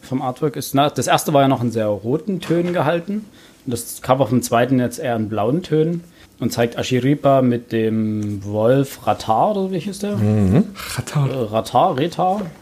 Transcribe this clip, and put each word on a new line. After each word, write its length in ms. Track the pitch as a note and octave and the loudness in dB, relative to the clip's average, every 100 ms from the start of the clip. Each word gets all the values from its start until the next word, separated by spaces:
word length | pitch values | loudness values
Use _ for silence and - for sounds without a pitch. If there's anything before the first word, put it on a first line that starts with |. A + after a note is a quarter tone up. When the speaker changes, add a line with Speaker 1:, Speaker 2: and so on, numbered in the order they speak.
Speaker 1:
Vom 200 | - B2+ | -4 -4
Artwork 340 | B2+ B2 D#3 C#3 | -4 -2 -4 -4
ist, 200 | C3 C#3+ | -4 0
na, 160 | D3 | 2
das 160 | - C3 | 0 0
erste 260 | D#3+ - | 0 2
war 80 | D3 | 4
ja 60 | C3+ | 4
noch 160 | C3 | 2
in 80 | A#2 | 0
sehr 160 | A2+ G#2+ | 0 0
roten 520 | G#2 A2 D3 - F#3+ | -2 -2 -4 -2 -6
Tönen 340 | - E3 F3 | 0 0 0
gehalten. 520 | F3 C#3+ E3+ E3+ G#3 G#3+ - - - - | 0 0 0 -2 -8 -8 -20 -20 -14 -6
Und 60 | |
das 320 | A#2 - - | -6 -6 -12
Cover 240 | - B2+ B2 | 0 2 4
vom 160 | B2 | 2
zweiten 340 | A2+ A#2 B2 C3 | 2 2 2 2
jetzt 220 | B2 - | 0 -4
eher 160 | C#3 A2+ | -4 -2
in 140 | G#2+ | -2
blauen 340 | G#2+ G#2 E3 | -2 0 0
Tönen. 400 | F3+ D#3 D#3+ E3+ - - - _ | 0 0 0 -2 -8 -20 -20 _
Und 140 | A2+ | -4
zeigt 240 | A2+ A#2+ - | 0 -2 -2
Ashiripa 640 | A#2+ B2+ B2+ D3 C#3 C3+ | -2 0 2 2 4 4
mit 300 | B2+ A#2+ A#2 | 4 0 -2
dem 760 | A2+ A2 A2 A2 G#2+ G#2 G#2 G2+ | -2 0 0 -2 -2 -4 -6 -4
Wolf 600 | G#2 A2 C3+ C#3 - - | 0 4 4 2 -4 -4
Ratar, 500 | G#2 - A2 E3+ G3+ | -4 0 2 2 0
oder 140 | F#3+ | -2
wie 80 | F#3+ | -4
hieß 180 | E3+ F#3+ | -6 -6
der? 200 | G3+ G#3 | -6 0
Speaker 2:
Mhm. 480 | G#2 G#2+ G2 A2 A3+ - - - | 2 4 4 4 2 -4 -10 -8
Speaker 3:
Ratar. 320 | - D3+ C3+ | -4 0 0
Speaker 1:
Äh, 120 | C3+ A2 | -2 -2
Ratar, 520 | A2 A2 A#2+ E3+ C#3 | -2 0 2 4 2
Retar? 440 | D#3+ E3+ F3+ G3+ F#3 C#3+ | -2 0 0 0 -4 -10